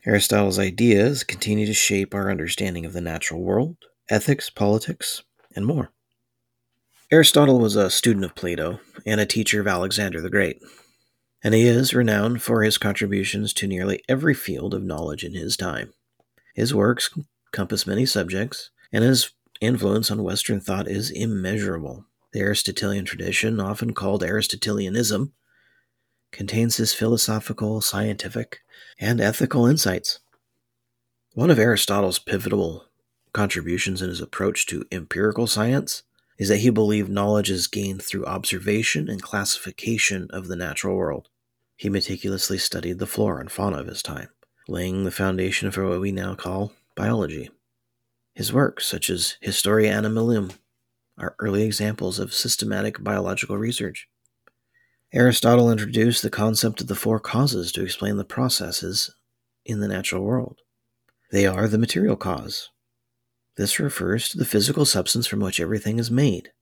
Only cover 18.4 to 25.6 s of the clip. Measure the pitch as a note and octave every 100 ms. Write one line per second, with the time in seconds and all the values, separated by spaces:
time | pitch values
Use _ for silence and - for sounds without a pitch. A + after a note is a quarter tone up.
18.4 | A2+ - - _ _ G#2+ A#2 B2+ - _
19.4 | _ - G#2+ B2 G2+ G#2 A2 G#2+ G2 G2
20.4 | - G#2 - F#2+ - G2 G#2+ - A2+ G#2
21.4 | F#2 G#2+ G2+ E2 D2 B1 - _ _ -
22.4 | G2+ G#2 - F#2+ G2 G2+ F#2 - F2 F#2+
23.4 | A2 A2+ F#2+ G#2+ A#2 A2 F#2+ G2+ F2 G#2+
24.4 | G#2+ - - G#2 G2 G#2 A#2+ G2+ C#3+ _
25.4 | _ _